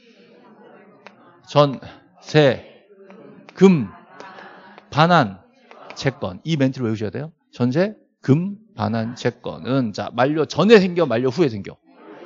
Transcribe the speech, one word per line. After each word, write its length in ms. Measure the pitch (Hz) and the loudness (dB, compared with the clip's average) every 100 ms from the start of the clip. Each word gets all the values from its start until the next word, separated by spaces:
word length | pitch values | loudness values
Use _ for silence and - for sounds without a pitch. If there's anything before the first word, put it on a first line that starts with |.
| 226 - _ - 214 - - - - - - - - _ - | -20 -20 _ -20 -20 -20 -20 -20 -20 -20 -20 -20 -20 _ 0
전세, 1400 | 143 143 120 - - _ _ - 151 143 107 - - _ - - - - - - | 2 2 0 -14 -20 _ _ -2 2 4 2 -6 -20 _ -20 -20 -20 -20 -20 -20
금, 340 | - 190 165 98 - - - - - - - - - - | 4 4 4 0 -12 -20 -20 -20 -20 -20 -20 -20 -20 -4
반환, 500 | 139 165 170 107 95 _ _ - - - - | 2 4 4 2 -4 _ _ -20 -20 -20 -8
채권. 460 | 139 - 98 90 | -6 -6 -8 -10
이 140 | 156 160 | -4 0
멘트를 300 | 131 131 113 | 0 -2 -4
외우셔야 220 | 110 143 | -4 -6
돼요. 220 | 123 156 - _ | -8 -12 -16 _
전세, 440 | - 123 143 202 208 _ _ - | -4 -2 0 -2 -4 _ _ 0
금 300 | 147 196 202 _ - | 0 0 -10 _ -8
반환 400 | 107 113 113 120 | -4 -4 -6 -6
채권은, 800 | 131 - 90 78 95 135 117 | -6 -6 -10 -10 -4 -2 -2
자, 160 | 98 101 | -6 -6
만료 300 | 110 135 156 | -2 0 0
전에 380 | 143 143 196 220 | -2 0 6 6
생겨, 240 | 185 175 156 | 6 0 0
만료 240 | 117 131 | 0 -2
후에 180 | 127 147 | 0 -2
생겨? 300 | 107 - - _ _ - - | -2 -12 -18 _ _ -20 -20